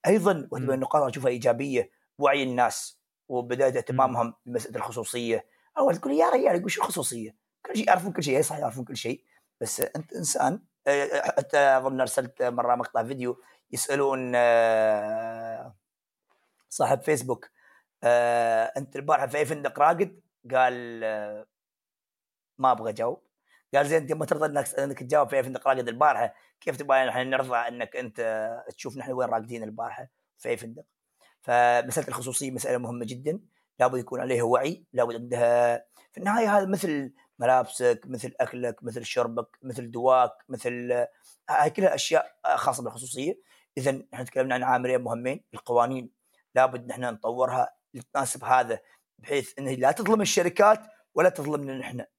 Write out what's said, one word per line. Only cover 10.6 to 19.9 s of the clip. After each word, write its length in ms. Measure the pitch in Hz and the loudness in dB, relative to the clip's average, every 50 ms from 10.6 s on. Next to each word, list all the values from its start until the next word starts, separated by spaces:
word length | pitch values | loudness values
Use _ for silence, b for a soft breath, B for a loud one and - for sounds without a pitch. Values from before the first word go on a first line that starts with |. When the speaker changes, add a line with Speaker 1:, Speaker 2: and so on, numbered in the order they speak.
| _ _ _ _ _ | _ _ _ _ _
Speaker 1:
آه، 340 | 139 143 143 143 - - 143 | 0 2 2 0 0 -2 -2
حتى 360 | - - - - 135 - - | -2 0 0 -2 -2 2 4
أظن 440 | 147 143 139 135 131 127 135 135 131 | 6 6 8 6 6 4 0 0 0
أرسلت 420 | 131 123 - - 127 123 - _ 131 | 0 0 0 -2 -4 -4 -4 _ -2
مرة 320 | 123 120 120 120 120 123 | -2 0 0 2 2 2
مقطع 280 | 123 120 - _ 117 113 | 2 0 -2 _ -2 -2
فيديو 380 | 117 139 131 123 123 120 b b b b b b _ | -2 -4 -4 -4 -4 -4 b b b b b b _
يسألون، 600 | - 123 - - 139 143 139 139 135 131 127 123 123 | -6 -6 -2 0 0 2 2 2 0 0 -2 0 2
آه، 1400 | 120 120 120 117 117 113 113 113 110 110 110 107 104 104 107 110 110 113 113 113 113 113 113 113 113 - 123 107 _ _ _ _ _ _ _ _ _ _ _ _ _ _ _ _ _ _ _ | 4 6 6 6 6 6 6 4 4 4 4 2 0 0 -4 -4 -6 -6 -8 -10 -10 -10 -10 -10 -10 -12 -16 -20 _ _ _ _ _ _ _ _ _ _ _ _ _ _ _ _ _ _ _
صاحب 320 | - - 143 120 139 131 | -2 -2 2 2 2 0
فيسبوك، 480 | - - 151 131 120 127 123 - - - b b b b b b b b _ _ - | 0 -2 -2 -2 -2 -4 -6 -6 -8 -20 b b b b b b b b _ _ 0
آه، 600 | 117 120 120 120 120 120 117 117 117 113 113 113 117 - | 2 4 4 4 2 2 2 2 2 2 2 0 0 -2
"أنت 180 | 135 139 131 _ | -6 -8 -8 _
البارحة 320 | 139 139 147 156 139 139 | -8 0 2 2 2 2
في 100 | 131 139 | 0 0
أي 80 | 147 151 | -2 0
فندق 340 | 127 160 147 143 135 - 143 | 0 -2 -4 -4 -6 2 4
راقد؟" 420 | 143 156 | 4 4